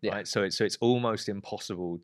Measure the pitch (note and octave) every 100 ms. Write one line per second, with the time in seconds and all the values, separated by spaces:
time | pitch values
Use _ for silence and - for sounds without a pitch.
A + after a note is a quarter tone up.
0 | G#2+ G2 G2 - G2 E2+ G#2+ - A#2+ B2
1 | A#2+ A2 - G2+ - - - F2 F2+ E2+